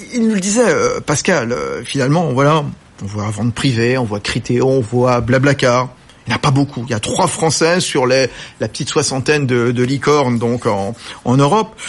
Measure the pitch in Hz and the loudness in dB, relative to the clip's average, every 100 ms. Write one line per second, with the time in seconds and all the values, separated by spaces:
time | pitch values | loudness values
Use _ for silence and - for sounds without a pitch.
0 | - 247 220 202 196 220 220 131 120 - | -8 0 0 0 0 2 2 2 0 -2
1 | 135 143 - 165 117 127 67 71 120 139 | -2 -2 0 0 0 -4 -4 -8 -6 -2
2 | 127 160 160 127 143 156 143 - - - | 0 2 0 2 2 2 0 -8 -18 -14
3 | 101 104 104 107 117 - 139 117 117 131 | -10 -6 -6 -2 -4 0 0 2 2 0
4 | 117 104 - 131 - 120 131 135 107 123 | -2 -4 -4 -4 -2 0 2 2 0 2
5 | 127 120 113 131 139 143 127 123 127 - | 2 2 2 2 2 2 2 2 0 -8
6 | - - - - 147 135 143 127 117 113 | -20 -12 -6 -2 2 2 0 -4 -6 -6
7 | - - 185 - 160 - 160 180 - 147 | -4 0 0 0 0 2 2 2 0 0
8 | 127 131 127 - - - 113 - 143 - | 2 2 0 -4 -16 -8 -6 -6 -4 -2
9 | - 131 - 151 131 123 120 123 123 139 | -2 -2 0 0 2 0 2 0 0 0
10 | 143 147 127 117 117 120 117 101 98 117 | 2 2 2 0 -2 -2 -2 -2 -4 -8
11 | - - - 131 143 214 214 - | -14 -8 0 4 4 2 0 -6